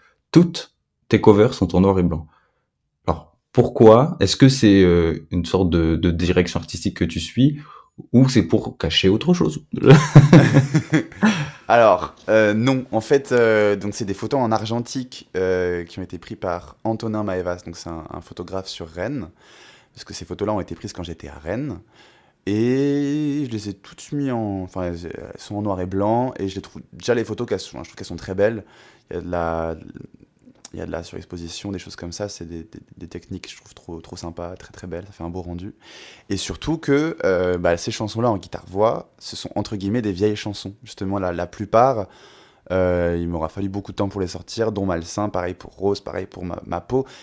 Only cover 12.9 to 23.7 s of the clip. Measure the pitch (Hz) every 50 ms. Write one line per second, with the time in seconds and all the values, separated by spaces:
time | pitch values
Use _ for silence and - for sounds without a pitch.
12.9 | - 110 107 - 147 139 135 - 123 123 117 113 110 107 104 104 104 101 92 104
13.9 | 101 - 120 98 98 - - 110 - 139 127 113 110 107 107 107 117 120 120 -
14.9 | - 131 127 127 - - - _ - 90 92 92 92 90 90 90 87 87 87 85
15.9 | - - 92 85 - 87 - - 113 - - 95 87 87 - - - _ - 110
16.9 | 113 110 - 113 107 107 107 101 92 92 87 87 87 90 - 87 85 - - 85
17.9 | 82 80 80 - - 82 85 - - - 90 87 90 95 92 - - - 87 80
18.9 | 80 87 90 113 147 139 92 82 - _ _ - - - - - - _ _ _
19.9 | _ - - - - - - - 90 - 104 98 107 101 87 - - - - 104
20.9 | - - 90 85 82 - - 71 71 73 73 80 95 120 147 151 101 82 - _
21.9 | _ _ - _ _ _ _ _ _ _ _ - 101 107 113 123 127 135 139 143
22.9 | 143 143 143 139 143 151 151 147 139 147 147 127 113 107 98 101